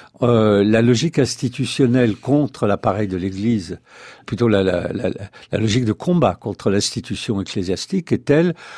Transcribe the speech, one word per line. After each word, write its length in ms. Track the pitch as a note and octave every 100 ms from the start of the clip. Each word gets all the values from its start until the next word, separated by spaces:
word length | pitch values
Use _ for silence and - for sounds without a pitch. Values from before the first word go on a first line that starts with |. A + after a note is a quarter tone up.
| - -
Euh, 420 | A#2+ A#2 G#2+ G2+
la 200 | G#2 A2
logique 360 | A#2+ A#2 E3 D3+
institutionnelle 1000 | B2 - B2 - A2+ - B2+ B2+ A#2 F#2+
contre 500 | B2+ D3 C#3+ - G#2+
l'appareil 420 | G2+ G#2+ G2 G2+
de 80 | F#2
l'Église, 600 | F#2+ F#2+ A2+ A2 E2+ E2+ _ - - - -
plutôt 220 | G#2 A#2
la, 140 | G2+
la, 300 | F#2+ F2 D#2+
la, 180 | - F#2+ - G#2 - -
la 60 | G2+
logique 280 | A2 A#2+ A2+
de 60 |
combat 420 | G2+ F3 F3 A2
contre 360 | - A2 F#2 G#2+
l'institution 680 | G2+ - G#2+ - G2 - G2
ecclésiastique 720 | F2+ G#2 F2+ F2 - F#3+ -
est 140 | A#2+ -
telle 280 | D3 F3 - -